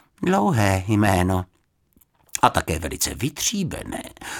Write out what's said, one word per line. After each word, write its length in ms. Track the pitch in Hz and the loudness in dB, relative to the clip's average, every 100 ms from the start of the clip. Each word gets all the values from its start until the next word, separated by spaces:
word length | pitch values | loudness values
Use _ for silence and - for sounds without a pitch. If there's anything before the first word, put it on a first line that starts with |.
| _ - | _ -6
dlouhé 640 | 180 196 208 120 101 95 95 | 0 2 4 4 4 2 2
jméno.“ 580 | 104 104 92 90 92 90 _ _ _ _ _ _ _ _ - | 2 4 4 2 0 -4 _ _ _ _ _ _ _ _ 0
„A 80 | 87 | 2
také 300 | - - 80 | 2 -2 -4
velice 360 | - - - - | -4 -4 -6 -4
vytříbené,“ 880 | 127 - - 202 165 - - - - - - | -6 -4 -6 -4 -6 -6 -10 -12 -12 -16 -14